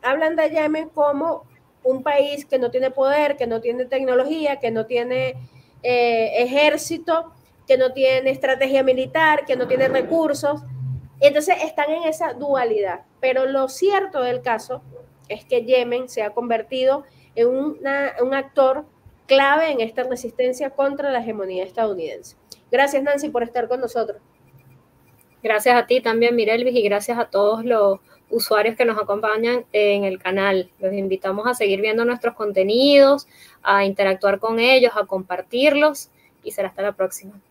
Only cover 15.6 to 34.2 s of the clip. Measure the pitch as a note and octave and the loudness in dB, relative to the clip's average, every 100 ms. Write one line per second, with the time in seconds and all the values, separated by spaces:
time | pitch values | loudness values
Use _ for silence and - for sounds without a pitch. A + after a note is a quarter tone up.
15.6 | A3+ B3+ A#3+ A#3+ B3+ - G#3 A3 A#3+ A3+ | 2 2 2 -4 -6 -6 -4 -4 -2 -4
16.6 | A3 C4 C4 C4+ - _ _ - A#3 C4 | -2 0 0 0 -4 _ _ 0 0 0
17.6 | D4 D4+ C4+ C#4 C#4 - B3 C4+ C4+ - | -4 -6 -4 -2 -4 -2 -2 -2 -4 2
18.6 | C4 C4+ D4+ _ - _ - C4+ C#4 D4 | 2 2 -6 _ -20 _ 2 4 4 2
19.6 | D#4+ C4+ A3 A3+ B3+ B3 A#3 - B3+ B3+ | 2 -2 -4 -4 -6 -6 -8 -4 -4 -2
20.6 | C#4 - C#4 C#4+ C#4+ B3+ A3+ G#3+ F#3+ F#3 | -6 -2 -2 -2 -4 -4 -4 -8 -6 -6
21.6 | F#3+ - A3 F#3+ D#3 G2 - _ _ - | -6 -2 -2 -2 -8 -12 -18 _ _ -20
22.6 | _ B3 C#4 C#4+ C#4 C#4+ D4+ A#3+ A#3 B3 | _ 0 2 2 0 -2 -2 -4 -2 -4
23.6 | A#3 B3 A#3+ A#3+ G#3+ - _ _ _ _ | -4 -4 -4 -4 -4 -6 _ _ _ _
24.6 | _ _ _ _ _ _ _ _ A3+ G#3+ | _ _ _ _ _ _ _ _ -2 0
25.6 | B3 A#3+ A3+ B3+ A#3+ A3+ A#3+ A#3+ G#3+ A3+ | 4 2 4 0 2 2 2 2 0 0
26.6 | B3 A#3+ G3+ G3+ G#3 A#3 A#3 G3 G3+ A3 | 0 0 0 0 -2 -4 -2 2 2 0
27.6 | A#3 A3+ G3+ G3 _ _ _ A3+ - G#3+ | 0 2 2 0 _ _ _ -4 0 2
28.6 | G#3+ A3+ A#3+ G#3+ G3+ G3+ G#3+ A3 A#3 B3 | 0 0 0 0 -2 -2 -2 -2 0 -2
29.6 | A#3 G#3 G#3 G3+ G3 F#3 F#3 G3 G3 F#3+ | -2 0 2 2 -2 -4 -4 -2 0 0
30.6 | F#3 _ F#3+ G3+ G3 F#3+ F#3+ G3 A3+ B3 | -4 _ -4 -4 -4 -4 -4 -4 -2 -2
31.6 | G#3 G3 G#3+ A3 A#3 A#3+ A#3 - G#3+ G3 | -2 0 0 0 -2 -2 -4 -4 -4 0
32.6 | F#3+ A#3 C#4 C#4+ C#4 C#4+ - - - _ | 0 2 6 6 6 4 -2 -20 -20 _
33.6 | - G3 G3 G3 G3 F#3+ | 0 2 2 0 0 2